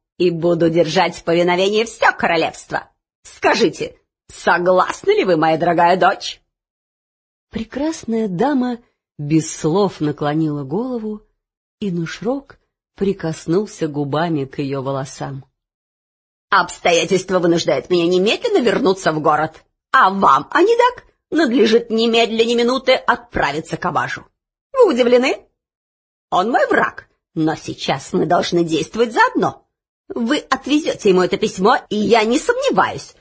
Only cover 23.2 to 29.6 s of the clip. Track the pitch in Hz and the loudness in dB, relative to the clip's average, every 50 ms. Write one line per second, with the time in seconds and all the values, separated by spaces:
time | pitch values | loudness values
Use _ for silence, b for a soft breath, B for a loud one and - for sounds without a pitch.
23.2 | - - - - 156 143 143 160 - - 170 - - 151 147 131 123 131 - - | -6 -6 -4 -2 -2 -2 -2 -6 -6 -8 -8 -6 -6 -4 -2 -2 -4 -4 -6 -10
24.2 | - _ _ _ _ _ _ _ _ _ - 539 480 381 254 233 247 240 247 247 | -14 _ _ _ _ _ _ _ _ _ 2 4 4 4 4 2 4 4 4 4
25.2 | 254 285 403 - - _ _ _ _ _ _ _ _ _ _ _ _ _ _ _ | 4 2 -2 -4 -8 _ _ _ _ _ _ _ _ _ _ _ _ _ _ _
26.2 | _ _ - 175 190 226 277 - 571 494 403 233 180 - - - - _ _ _ | _ _ -2 0 0 0 0 0 0 2 0 0 0 -2 -6 -10 -20 _ _ _
27.2 | _ _ _ 170 156 160 151 - - - - - - - 151 139 - - - 180 | _ _ _ -2 -2 -2 -2 -4 -8 -12 -12 -8 -4 -4 -4 -4 -6 -4 -2 -2
28.2 | 165 156 175 180 - - 180 170 170 160 160 143 156 - - 214 240 226 226 - | 0 2 0 0 0 0 0 0 0 0 -2 -4 -4 -4 -2 -2 -2 0 2 2
29.2 | 453 508 494 320 185 147 - - | 2 2 2 0 -2 -2 -4 -8